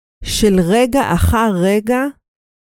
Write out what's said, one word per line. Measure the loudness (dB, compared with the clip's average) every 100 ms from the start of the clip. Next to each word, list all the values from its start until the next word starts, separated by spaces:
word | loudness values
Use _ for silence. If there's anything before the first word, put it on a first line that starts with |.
| _ -16
של | -8 0 2 2 2
רגע | 2 2 0 0
אחר | 0 0 0 0 0
רגע | 0 0 -2 -2 -4 -8 _ _ _ _ _